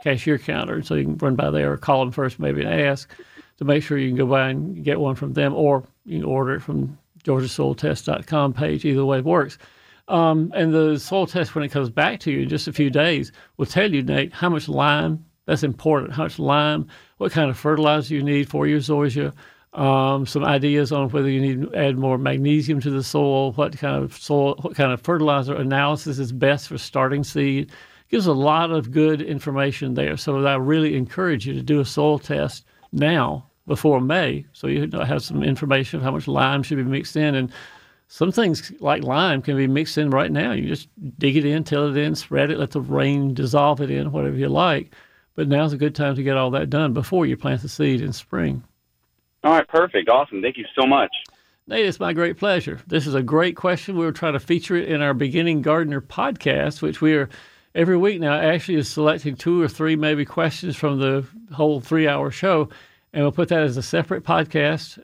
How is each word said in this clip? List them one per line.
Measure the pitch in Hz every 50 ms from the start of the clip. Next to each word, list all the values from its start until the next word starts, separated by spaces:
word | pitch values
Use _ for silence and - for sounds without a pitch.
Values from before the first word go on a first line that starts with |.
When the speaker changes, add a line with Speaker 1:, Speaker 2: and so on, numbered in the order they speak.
Speaker 1:
cashier | - 147 135 117 - 156 151 -
counter. | - - 151 156 - - - 160
So | 156 - 160
you | - 139
can | - 156 -
run | - 139 131
by | - - 73
there | 76 76 71 71
or | 71
call | - - - 139 131
them | 131 123
first | 120 151 135 131 - -
maybe | - 71 71 143
and | 143 - 165 156
ask | 147 139 139 135 - - - - - _ - - - _ _ -
to | 143
make | 139 143 151 143
sure | - 147
you | 139 135 131
can | 123
go | 127 135
by | 123 135 135 131 131
and | 131 143 156 - 190 165
get | 143 147 147 -
one | 147 135 131
from | - 147 139 131
them, | 143 143 139 143
or | 160 156 143 143 131 127 - _ _ -
you | 220 165 160
can | 156 -
order | 131 135 131 127 139
it | 147
from | - - 156 147 135 135 143 - _ _ _ -
georgia | - - 135 131 131 123
soil | - - 139 135 135
test | - - 143 139 - -
dot | 147 151 - -
com | - 156 151 139 139
page. | 120 - 147 151 151 151 -
Either | 151 135 135 135
way | 135 135 131
works. | 127 160 175 170 139 143 - - - - _ _ _ _ - _ _ -
Um, | 196 165 165 160 160 160 156 170 -
and | 202 165 160 156
the | 160 160 156 151 139
soil | - - 190 196 180
test, | - - 180 185 - -
when | 160 147
it | 139
comes | - 143 135 117
back | 113 143 151 202 233 -
to | - 170
you | 139 139
in | 135 -
just | 156 147 - 160
a |
few | - - 147 139
days, | 127 143 151 175 165 139 135 - - - - _ _
will | - 139
tell | - - 180 208 214
you, | 165 139
Nate, | 127 139 143 139 139 -
how | - - 175 180
much | 170 151 - 156
lime, | 143 135 143 147 147 151 160 160 156 160 - _ _ _ -
that's | - 151 -
important, | 156 139 120 - - 160 151 139 - -
how | 123 139 -
much | 160 - -
lime, | 147 139 139 147 147 151 151 156 156 - - - - _ _ -
what | 196 190
kind | - 165 151 135
of | 123 -
fertilizer | - 147 156 151 151 147 151 151 131 127 151
you | 143
need | 139 143 143 143 143 143
for | - 147 143
your | 147 147 151
zoysia, | 131 143 151 143 147 139 117 143 143 143 - - - - - _ _ _
um, | - - 143 135 135 135 135 135 139 139 135
some | - - 147 143
ideas | 147 143 139 139 147 143 147 143 120
on | 151 143 139 123
whether | 123 147 135 139
you | 135 135
need | 135 135 131 127
to | 143 - -
add | - 147 139 131 127
more | 135 131 127
magnesium | 127 139 135 135 135 139 147 151 151 139 135 151 139
to | 123 151
the | 135 135
soil, | 131 - - 147 147 139 135 135 135 135
what | 110 147 147 - 147
kind | - 147 139 135 139
of | 139 135 -
soil, | - - - 147 143 139 139 139 -
what | 135 131 -
kind | - 143 131
of | 123 120
fertilizer | - - 175 160 156 151 143 139 127 135 147
analysis | 151 135 135 135 135 143 147 151 143 - 156 135 135
is | 135 113
best | 127 123 131 139 143 139 - -
for | - 123
starting | - - - 135 131 131 143 143 135
seed. | - - 151 143 139 135 139 143 - - - - - - - _ -
Gives | - 233 190
a | 175
lot | 147 131 139 151 156 160 170 165
of | 165 156 117 120
good | 127 156 156 156 156 147
information | 156 - 151 139 - 147 135 135 139 139 131 - 147 131 123
there. | 127 143 147 151
So | 139 - 156 139 135 139
I | 139 139
really | 131 131 139 156 160 156 151 147
encourage | 135 127 - - 180 185 175 151 113 104
you | 135 135
to | 135
do | 123 127 151 147
a | 135
soil | - - 151 147 151 147 143
test | - - 147 143 147 135 - - _ _ _ _ _ -
now | - - 147 156 175 151 120 139 151 139 - _ _ _ -
before | - 143 - - 156 143 127
May, | 127 131 160 185 165 127 131 143 147 -
so | _ - - 135
you | 143 147 147 156
have | - - - 120 147 156 -
some | - 156 143
information | 143 147 135 - 151 139 135 135 131 - - 143
of | 127
how | 135
much | 139 151 - 147
lime | 139 135 131 131 139 139
should | 135 - 156 135
be | 127
mixed | 131 135 139 - - -
in. | 151 151 151 139
And | 135 127 120 - - - - - - - _ _ _ _
some | _ - - 151 185
things | 175 233 226 180 156 - - - - -
like | - 139 151 151
lime | 143 131 131 151 180 - - 135
can | - 151 139
be | 135 135
mixed | 131 135 143 160 - - 151
in | 151 143
right | 131 135 151 -
now. | 151 147 180 247
You | 226 - - -
just | 147 - - _ _ 220 170 135 - -
dig | 135 139 135
it | 156 143
in, | 143 147 160 156
till | - 151 143 147 147
it | 135
in, | 143 147 156 156
spread | 151 - - 147 139 143 143
it, | 160 147
let | 143 135
the | - 147
rain | 127 135 139 139 135 139 143 143 139 139 127
dissolve | 135 135 123 127 143 143 147 147 127
it | 147 135
in, | 139 139 143 147
whatever | 139 151 139 139 139
you | 131 139 139
like. | 139 151 175 175 147 147 - - - - - _ _ _ _ _ -
But | - 151 139
now's | 143 143 156 151
a | 147
good | 127 147 151 147
time | - 147 139 135
to | 127
get | 131 139 135
all | 135 131 127
that | 123 139 151 139
done | 135 147 160 143
before | 117 143 131 - 190 180 160
you | 135 123
plant | - - 139 135 113
the | 139 -
seed | - - 151 143 131 117
in | 107 98
spring. | - - - - - 180 85 - - 123 - - _ _ _ _ _ _ _ _ _ _ _ _ _ -
Speaker 2:
All | - 151
right, | 160 165 151
perfect. | - - 160 175 180 - - - 113
Awesome. | 120 131 147 - 107 95
Thank | 98 127 127
you | 123 104 - - 139
so | 131
much. | 131 139 139 107 90 - - - - _ _ _ _ _ _ _
Speaker 1:
Nate, | - - 226 214
it's | 190 - -
my | 190 175
great | 165 160 170 170 170 -
pleasure. | 196 208 190 170 - 143 - 123 -
This | - 170 160 135
is | 151 135
a | 135
great | 131 117 156 160 175 180 170
question. | - - 185 180 170 - - 190
We | 170 165
were | 160
trying | 156 - 175 160 143
to | 139
feature | - - 170 170 - - 185
it | 175 165 -
in | 160 147
our | 147 143
Beginning | 135 120 143 131 135 175 170 170 160 151
Gardener | 123 151 156 165 165 147 143 139
podcast, | - - - - 240 285 220 - - 139 135 143 143 147 143 -
which | 160 156 156 -
we | 156 156 156
are | 147 139 131 - - - - _ _ _ _ -
every | 165 165 180 185
week | 170 185 208 202 170
now | 165 147 147
actually | 151 160 156 170 165 - 185 180 151
is | 127 -
selecting | - 151 151 151 160 160 147 147 131
two | - - 165 175 175
or | 165 143
three | 151 - 156 160 160
maybe | 151 156 151 151 147 139
questions | - - 170 165 156 - - 180 175 135
from | - - 147 139 131
the | 135 135 135 139 131 - - - - -
whole | 143 139 151 151 151 135
three-hour | 120 - 156 160 156 147 143 143 143 143
show, | - - - 196 180 156 147 - - - - - _ _ _ _
and | - 147
we'll | 143 143
put | - - 170 -
that | 175 160
as | 151 143 120
a | 131
separate | - - - 170 156 - 190 185 -
podcast | - 170 165 156 - - 156 143 147 160 156 - - - -